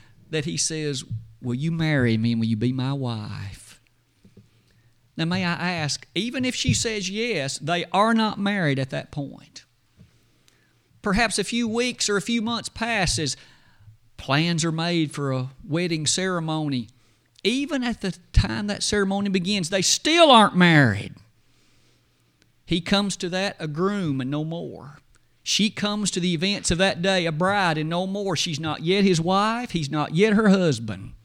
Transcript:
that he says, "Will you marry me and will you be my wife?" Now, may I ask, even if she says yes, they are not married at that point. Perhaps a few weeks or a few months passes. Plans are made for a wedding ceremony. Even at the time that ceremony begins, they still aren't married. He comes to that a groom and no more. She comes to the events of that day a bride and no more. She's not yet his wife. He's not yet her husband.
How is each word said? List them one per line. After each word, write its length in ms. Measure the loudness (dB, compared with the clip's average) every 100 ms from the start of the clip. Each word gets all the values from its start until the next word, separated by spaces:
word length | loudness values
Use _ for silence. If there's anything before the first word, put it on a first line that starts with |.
| -20 -20 -8
that 140 | -6
he 120 | -4 -4
says, 460 | -4 -2 -4 -6 -6 -10 -10 -12
"Will 140 | -6 -4
you 160 | -2
marry 440 | 0 2 2 4 2
me 160 | 2
and 80 | 0
will 80 | 0
you 80 | 0
be 160 | 0
my 200 | -2 -4
wife?" 880 | -4 -4 -6 -8 -10 -12 -14 -20 -20 _ _ _ _ -20 -20 _ _ _ _ _ _ _ -6
Now, 80 |
may 200 | -2 -2
I 280 | -2 -2 -4
ask, 340 | -2 -4 -6 -6
even 300 | -4 -4 -2
if 100 | -4
she 180 | -2 0
says 380 | 0 -2 -4 -6
yes, 480 | -4 -4 -2 -4 -6
they 260 | -4 -2 0
are 280 | 2 4
not 240 | 4 2 0
married 400 | -2 0 0 0
at 120 | -2
that 200 | -6 -8
point. 540 | -10 -10 -12 -20 -20 _ _ _ _ -20 _ _ _ _ _ _ _ _ _
Perhaps 380 | -2 2 2 0
a 60 |
few 240 | -2 -2 -2
weeks 400 | 0 -2 -2 -2
or 80 | -2
a 60 |
few 200 | 0 -2
months 260 | -2 -4 -8
passes. 680 | -6 -4 0 0 0 -4 -6 -14 -20 _ _ -20 -20 _ -16
Plans 480 | -2 0 2 0
are 80 | 0
made 400 | -2 0 0 -2
for 200 | -2 -4
a 180 | -2 -4 -10
wedding 420 | -4 -2 -2 -2 -2
ceremony. 840 | 0 -2 -2 -4 -4 -2 -4 -6 _ _ _ _ _
Even 400 | -2 -2 -2 -2
at 160 | -4 -4
the 120 | -6 -8 2
time 340 | 2 2 -2 -4
that 160 | -2
ceremony 460 | 0 0 0 0 0
begins, 420 | 0 0 -2 0
they 100 | 0
still 500 | 2 2 2 6 10
aren't 260 | 10 8 6
married. 580 | 8 8 6 2 -6 -14 _ _ _ _ _ _ _ _ _ _ _ _ _ _ -4
He 140 | -4
comes 360 | 0 0 0 -4
to 120 | -4
that 260 | -4 -4 -4
a 100 | -8
groom 520 | -2 -2 0 -2 -2
and 100 | -4
no 140 | -4
more. 560 | -4 -8 -10 -12 -18 -20 _ _ _ _
She 280 | -4 0 0
comes 400 | 0 -4 -2 -2
to 100 | -2
the 140 | -2
events 360 | 0 -2 -2 -2
of 80 | 2
that 220 | 0 0
day 260 | 0 0 0
a 60 |
bride 460 | 0 0 2 0 0
and 100 | -2
no 180 | -2 -4
more. 300 | -4 -2 -2
She's 240 | -2 -4
not 220 | -6 -4
yet 220 | 0 4
his 160 | 4 4
wife. 500 | 2 2 0 -2 -4
He's 200 | -6 -4
not 240 | -2 -2
yet 200 | 2 4
her 140 | 4 4
husband. 640 | 4 4 0 -4 -10 -12 -18